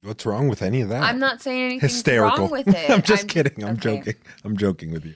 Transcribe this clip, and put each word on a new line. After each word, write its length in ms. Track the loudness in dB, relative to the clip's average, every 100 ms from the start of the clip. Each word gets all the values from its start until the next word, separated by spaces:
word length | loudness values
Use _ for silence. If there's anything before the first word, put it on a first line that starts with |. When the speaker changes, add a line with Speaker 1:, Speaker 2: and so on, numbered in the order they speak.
Speaker 1:
What's 240 | -12 -8 -4
wrong 220 | 0 0
with 120 | 0
any 220 | 0 0
of 80 | -2
that? 120 | 0
Speaker 2:
I'm 160 | -2 0
not 220 | -2 -2
saying 220 | -6 -4
anything's 280 | -4 0 0
Speaker 1:
Hysterical. 480 | 0 2 4 4 2
Speaker 2:
wrong 100 | 0
with 180 | 0 2
it. 220 | 2 4
Speaker 1:
<laughs> 0 |
I'm 100 | 2
just 200 | 4 2
Speaker 2:
I'm 60 | 2
Speaker 1:
kidding. 360 | 0 0 -2
I'm 120 | -6 -2
Speaker 2:
okay. 200 | -2 -2
Speaker 1:
joking. 180 | -4 -10 _ -14
I'm 120 | -6 0
joking 320 | 0 -2 -6
with 140 | -10
you. 80 | -10